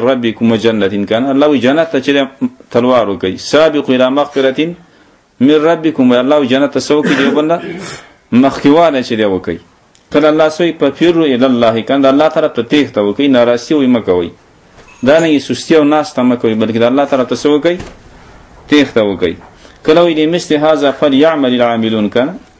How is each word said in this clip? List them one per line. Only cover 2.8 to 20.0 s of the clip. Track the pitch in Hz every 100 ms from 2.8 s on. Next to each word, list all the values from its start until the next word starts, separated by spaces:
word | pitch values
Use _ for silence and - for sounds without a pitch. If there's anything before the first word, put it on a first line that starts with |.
| 123 123 101
وکئ. | 92 92 92
«سابقوا | - 143 160 147 139 127
الی | 127
مغفرة | 139 143 139 135 131 160 170 - _ _ _ _ -
من | 131 151 151
ربکم»، | 165 160 139 127
وی | 123
الله | 127 151
وی | 131
جنت | 131 139
ته | 131
څه | -
وکئ؟ | 147 143 135
دیو | 135
بل | 139 156
نه | 170 185 175 - - - _ -
مخکې | 117 135 - 143
والی | 147 165 139
چې | 117
دی | 110
وکئ. | 107 92 92 80 _ _ _ _ _
کله | 147 151
الله | 156 156
څه | 156
وی؟ | 175 156
«ففروا | 143 135 170 165 156
الی | 123 131
الله»، | 120 117 113
کنه؟ | 104 139
د | 135
الله | 139 156
طرف | 160 156
ته | -
تیښته | 113 147 127 110
وکئ، | 101 101 143
ناراستي | 127 120 120 -
وی | 156 131
مه | 120
کوئ. | 101 90 85 - _ _ _ - - -
دارنګې | 123 160 165 147
سستي | - 120 - 160
او |
ناسته | 147 151 147 -
مه | 123 120
کوئ، | 117 110
بلکې | 110 113
د |
الله | 117 131 139
طرف | 139 123
ته | 127
څه | 147
وکئ؟ | 147 160 180 - - - - - - - - -
تیښته | 147 131 120
وکئ. | 104 90 87 87 - - - - -
کله | 165